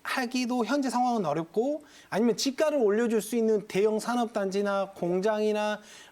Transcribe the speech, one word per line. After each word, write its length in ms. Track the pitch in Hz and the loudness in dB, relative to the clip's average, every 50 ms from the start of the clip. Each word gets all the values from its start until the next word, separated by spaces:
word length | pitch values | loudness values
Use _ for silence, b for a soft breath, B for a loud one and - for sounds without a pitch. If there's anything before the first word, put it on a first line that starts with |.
| _ | _
하기도 600 | - - 269 254 233 247 254 254 226 247 247 233 | -6 -4 -4 -4 -2 -2 -4 -2 -2 0 -2 0
현재 260 | 196 262 294 269 262 | 0 0 0 0 0
상황은 360 | - 247 247 254 240 226 190 | 0 0 0 2 2 0 0
어렵고, 580 | 151 143 160 165 160 - 208 233 277 294 302 B B B B B B | 0 0 -2 -4 -2 -2 0 0 0 -2 -4 B B B B B B
아니면 280 | - 185 226 240 214 - | -2 2 2 2 2 0
집가를 400 | - 277 262 - 311 311 294 285 | -2 -4 0 0 0 2 2 2
올려줄 440 | 233 202 202 214 240 233 226 220 | 2 4 4 2 2 2 0 0
수 140 | 196 - - | 0 0 -2
있는 320 | 233 226 220 220 208 196 - | 0 2 2 2 0 0 -2
대형 320 | - 185 202 214 214 214 | -2 2 2 2 2 0
산업단지나 920 | 214 - 240 247 240 226 - 214 196 190 185 202 202 202 202 196 196 190 | -2 -2 -2 -2 -2 -2 -2 -4 -4 -2 -2 -2 -2 0 0 -2 -2 -4
공장이나 920 | - - - 175 175 185 185 220 214 214 214 214 214 208 208 214 208 208 208 B B B B B | -6 -6 -2 -2 -2 0 0 0 0 2 0 0 0 0 -2 -2 -4 -6 -8 B B B B B